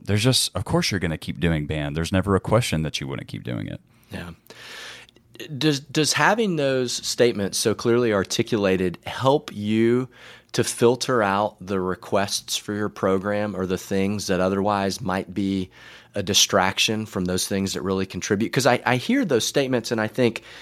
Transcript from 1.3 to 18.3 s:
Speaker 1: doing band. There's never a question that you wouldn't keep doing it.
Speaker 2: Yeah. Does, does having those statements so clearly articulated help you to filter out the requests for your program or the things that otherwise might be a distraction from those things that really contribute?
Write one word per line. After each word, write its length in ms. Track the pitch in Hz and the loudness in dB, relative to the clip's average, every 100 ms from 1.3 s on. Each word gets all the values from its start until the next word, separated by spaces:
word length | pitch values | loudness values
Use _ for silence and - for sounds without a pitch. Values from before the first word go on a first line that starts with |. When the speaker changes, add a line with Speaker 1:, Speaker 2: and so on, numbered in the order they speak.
| - | -2
Speaker 1:
doing 240 | 85 78 73 | 0 0 -2
band. 320 | 76 73 76 | -4 -4 -4
There's 160 | 82 | 0
never 220 | 95 98 95 | 0 2 0
a 20 | |
question 440 | - 110 - 80 | 2 0 2 -2
that 180 | 78 - | -2 -6
you 60 | 67 | -8
wouldn't 200 | 67 - | -8 -10
keep 160 | - | -10
doing 240 | 60 57 50 | -8 -6 -6
it. 140 | 50 _ _ - | -10 _ _ -16
Speaker 2:
Yeah. 180 | 87 87 82 _ - - - - - - _ _ - - 139 | -14 -12 -16 _ -20 -18 -16 -16 -18 -20 _ _ -18 -12 0
Does, 240 | 151 139 | 0 0
does 320 | - 156 143 | -2 0 0
having 420 | - 156 214 214 160 | 4 4 4 2 0
those 380 | 139 131 123 | 0 0 -2
statements 640 | - - - 120 104 95 - | -4 -6 4 4 4 -2 0
so 180 | 110 101 | 0 2
clearly 380 | 120 120 120 | 2 4 4
articulated 840 | 101 90 - 117 110 98 92 92 85 - | 2 0 -2 0 2 2 2 0 -2 -12
help 480 | - 131 147 - | 0 2 2 0
you 540 | 104 104 110 117 123 131 - - - _ | -6 0 4 4 4 0 -10 -20 -20 _
to 100 | - | -2
filter 580 | - - 120 127 - 123 | -2 4 4 4 0 2
out 360 | 101 98 107 - | 2 2 0 -4
the 220 | 92 98 | -4 -2
requests 720 | 92 87 - 101 101 - - - | -2 -4 -2 0 0 -4 -6 -8
for 180 | - | -4
your 140 | 104 104 | -4 -4
program 680 | - 98 95 101 104 104 | 0 0 2 0 -2 -2
or 120 | 92 92 | -4 -4
the 120 | 92 | -4
things 500 | - 98 98 104 - | -2 0 0 -2 -2
that 120 | 90 | 0
otherwise 640 | 92 98 101 101 98 90 | 2 2 0 0 0 -4
might 320 | 95 95 - | -4 -4 -4
be 360 | 92 98 98 90 - - - - | -4 -2 -2 -4 -12 -20 -20 -10
a 100 | 104 | -6
distraction 800 | 95 95 - 98 92 - - 110 107 | 0 2 4 4 2 2 0 -2 -4
from 200 | 101 90 | -4 -2
those 220 | 92 - | -2 -2
things 260 | 98 95 | -2 -2
that 80 | 87 | -4
really 240 | 92 95 95 | -2 -2 -2
contribute? 480 | 92 - | -6 0